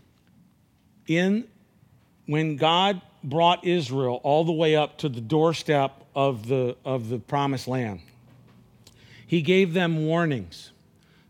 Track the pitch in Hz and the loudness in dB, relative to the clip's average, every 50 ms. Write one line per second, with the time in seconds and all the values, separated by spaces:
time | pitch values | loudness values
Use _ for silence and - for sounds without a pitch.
0 | _ _ _ _ _ _ _ _ _ _ _ _ _ _ _ _ _ _ _ _ | _ _ _ _ _ _ _ _ _ _ _ _ _ _ _ _ _ _ _ _
1 | _ - 160 170 180 190 202 214 254 - _ _ _ _ _ _ _ _ _ _ | _ -2 0 2 2 2 0 0 -4 -8 _ _ _ _ _ _ _ _ _ _
2 | _ _ _ _ _ - 147 156 160 160 151 135 156 156 165 175 190 202 208 185 | _ _ _ _ _ -4 -2 0 0 -2 -2 0 2 2 4 4 2 2 0 -2
3 | - - _ _ - 139 131 165 170 170 180 175 - 180 175 180 156 117 127 135 | -6 -16 _ _ -10 -4 0 2 4 4 2 2 0 0 0 0 0 -2 -2 -2
4 | 135 123 123 123 - 143 143 151 170 165 170 156 165 156 156 151 151 139 - - | 0 -2 -2 -2 0 2 2 2 2 0 0 2 2 4 4 2 2 0 -4 -6
5 | - 151 123 120 117 110 156 156 156 165 160 - - - 151 143 139 135 - - | -6 -6 -4 -6 -4 -2 0 2 2 2 2 0 -2 0 2 2 2 0 -2 -10
6 | - _ _ 139 139 139 131 113 101 113 135 131 127 120 123 - _ 143 131 127 | -20 _ _ 0 0 0 0 -2 -4 -2 -2 0 0 -2 -4 -6 _ -6 -4 -4
7 | 113 110 123 117 107 - - 143 143 139 135 123 - - 123 131 120 107 98 87 | -4 -4 -6 -8 -6 -4 -2 -2 0 0 -2 -4 -4 -4 -4 -4 -4 -4 -8 -10
8 | - - - - - - - - - - - - - _ _ _ _ - - - | -14 -20 -20 -20 -20 -20 -20 -20 -20 -20 -20 -20 -20 _ _ _ _ -20 -20 -20
9 | - - - - - - 165 175 151 147 180 190 196 175 160 190 180 165 165 156 | -20 -20 -20 -20 -8 -2 -2 -2 2 2 4 4 2 2 2 0 0 0 0 0
10 | 156 156 165 170 170 160 139 120 95 87 - - - - - _ _ _ _ _ | 0 0 0 0 0 0 -2 -4 -6 -10 -14 -20 -20 -20 -20 _ _ _ _ _
11 | _ _ _ _ _ _ | _ _ _ _ _ _